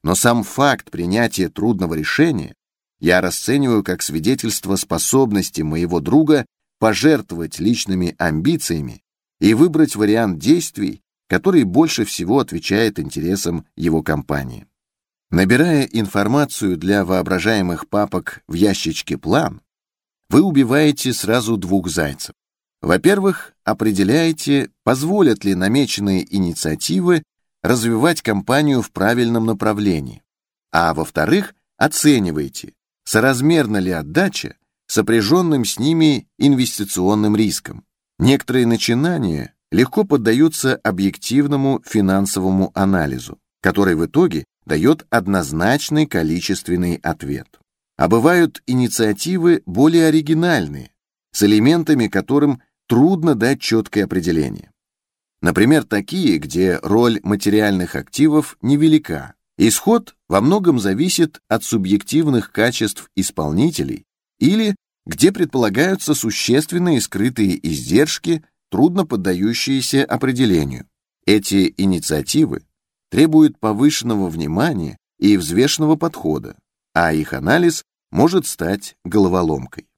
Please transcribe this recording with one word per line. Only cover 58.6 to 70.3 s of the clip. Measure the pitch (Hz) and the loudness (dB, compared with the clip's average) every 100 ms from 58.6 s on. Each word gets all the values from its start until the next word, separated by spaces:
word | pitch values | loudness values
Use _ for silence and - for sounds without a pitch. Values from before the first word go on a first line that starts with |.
невелика, | 120 147 160 156 - 76 67 _ _ - | 0 2 4 2 0 -10 -10 _ _ 0
исход | 110 - - 233 233 _ _ | 0 2 0 0 -2 _ _
во | 95 | 0
многом | 123 202 175 131 | 2 2 2 0
зависит | 98 98 180 - 156 - _ | 0 -2 -2 0 -2 -4 _
от | 113 | -4
субъективных | - 117 92 101 - 147 156 123 - | -2 -4 0 -2 0 -2 0 0 -2
качеств | - 117 123 107 - - - | -2 -2 0 -6 -6 -8 -6
исполнителей | 92 - 76 82 156 156 69 - _ _ _ _ | -4 -4 -2 0 0 0 -8 -8 _ _ _ _
или | 127 214 214 202 _ _ | 0 2 0 -4 _ _
где | - - 165 | -14 2 2
предполагаются | 196 170 131 110 98 175 190 - | 2 -2 0 0 2 0 -2 -2
существенные | 147 117 - - 127 151 175 180 139 | -2 -2 -6 0 0 0 -2 0 0
скрытые | - 98 117 123 101 82 80 | -2 -2 -2 0 -2 0 -4
издержки, | 73 62 104 156 - 170 160 _ _ _ | -6 0 2 2 -2 -4 -4 _ _ _
трудно | - 151 180 | 2 2 2
поддающиеся | 165 107 92 90 104 117 - 135 123 139 | -2 -2 -2 0 -2 -2 -2 -2 0 -2
определению. | 135 117 131 | 0 -2 -2